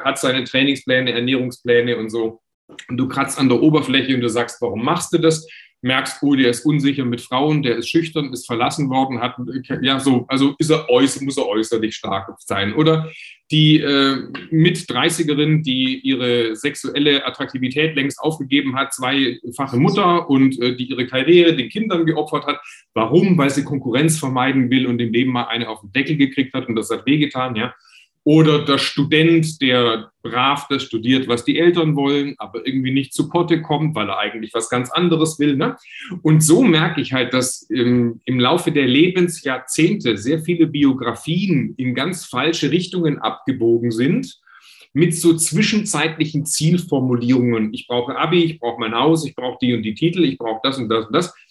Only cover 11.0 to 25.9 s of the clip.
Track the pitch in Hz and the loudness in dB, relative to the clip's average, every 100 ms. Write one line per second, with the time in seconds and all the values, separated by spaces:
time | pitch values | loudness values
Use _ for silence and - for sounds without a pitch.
11 | 135 - 135 139 107 104 110 117 110 - | 4 0 -6 -4 -2 -2 -2 -2 -2 -6
12 | - 98 95 - - 98 101 117 156 160 | -6 -6 -8 -14 -6 -4 -2 0 2 2
13 | 156 - - - - 151 156 156 143 139 | 0 -12 -20 -20 -2 4 6 6 4 2
14 | 135 131 113 - - 160 175 - - 123 | 2 0 -4 -12 -2 2 4 2 -4 0
15 | 156 160 156 147 151 156 156 127 131 131 | 0 0 -2 0 2 2 0 0 0 -2
16 | 131 127 123 120 113 110 143 - 131 131 | -2 -2 0 0 0 -2 -6 -6 -6 0
17 | 147 143 131 - 139 127 127 143 160 147 | 2 2 0 -6 -8 -4 -4 0 -2 0
18 | 135 - 156 156 131 139 135 131 135 - | -4 -2 -4 -4 -2 0 0 -2 -4 -4
19 | 127 139 131 - 123 - 165 120 180 202 | -2 0 0 -4 -10 -8 -4 2 2 4
20 | 185 175 170 135 135 123 123 123 127 131 | 2 2 2 4 4 2 -2 -2 -6 -6
21 | 123 131 139 175 165 147 113 208 220 175 | -4 -2 4 6 6 4 -2 -4 -4 -2
22 | 160 151 156 147 139 139 - - _ 113 | 0 -2 -2 -4 -4 -6 -8 -20 _ -4
23 | 110 160 196 156 139 139 135 139 123 120 | 2 4 4 4 2 0 -2 -4 -2 0
24 | 160 156 135 127 131 135 120 131 123 120 | 2 0 -2 -2 0 2 2 2 0 0
25 | 117 117 131 123 120 117 113 110 101 | 0 0 0 -2 -4 -4 -6 -10 -6